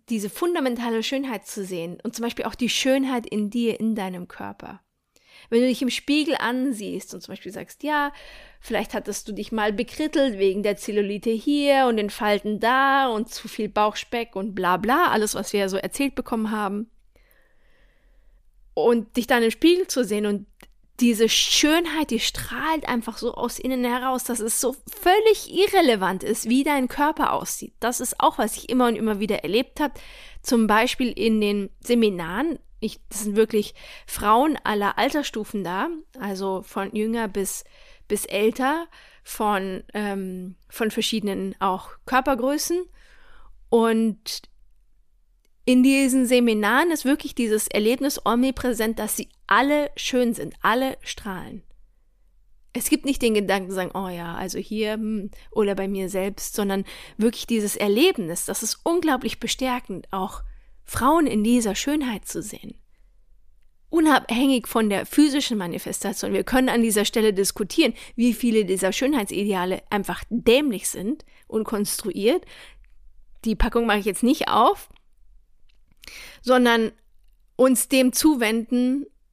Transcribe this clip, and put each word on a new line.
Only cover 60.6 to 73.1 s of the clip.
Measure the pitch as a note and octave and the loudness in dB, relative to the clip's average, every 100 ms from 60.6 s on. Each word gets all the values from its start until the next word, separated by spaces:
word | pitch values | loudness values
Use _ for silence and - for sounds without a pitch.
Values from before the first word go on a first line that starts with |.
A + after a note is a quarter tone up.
| - - | -20 -20
Frauen | - - B3+ E4 C#4+ | -10 0 4 4 4
in | G#3+ | 2
dieser | G#3+ B3 G#3+ | 4 4 2
Schönheit | G3 C#4 D4+ B3+ G3+ - | -2 -2 -2 -2 -4 -8
zu | - | -10
sehen. | G#3+ - - - _ _ _ _ _ - - - - _ _ | -10 -12 -16 -18 _ _ _ _ _ -20 -20 -20 -20 _ _
Unabhängig | E4 D#4 C4 - A#3 C4 B3 - | 2 4 4 2 0 2 2 0
von | A3+ G#3+ | 0 2
der | G3 - | 0 0
physischen | - D4 C#4 - G#3+ | 4 4 4 -2 -2
Manifestation. | F3 E3+ - - G3 - G3+ | -4 -6 -8 -6 -6 -6 -2
Wir | F#3+ | -2
können | - C4 B3+ | 2 2 4
an | A#3 | 4
dieser | A3+ G#3 G#3 | 2 2 2
Stelle | A#3 G#3+ | 2 2
diskutieren, | F#3+ F#3+ - G3 - C4 - - - | 2 0 -2 -2 2 2 0 -8 0
wie | A#3+ | 0
viele | A3 A#3+ A3 F#3 | 2 2 2 2
dieser | F#3+ F#3 | 2 0
Schönheitsideale | - C4 D4 G3+ - G3+ F#3 F#3 F#3+ - | 0 0 0 -2 -2 -2 -2 -2 -4 -4
einfach | G#3 F#3 F3 - | -4 -4 -8 -6
dämlich | A#3 - B3+ D4 F#3+ - | 0 4 4 4 -2 -6
sind | C3+ G3 D#4 - _ - | -6 -6 -6 -10 _ -8
und | A3 | -6
konstruiert. | G#3 G#3 G3+ - G#3+ - G#3+ F4+ - - - - - - - | -2 -2 -2 -4 -6 0 2 2 -2 -20 -20 -20 -20 -20 -20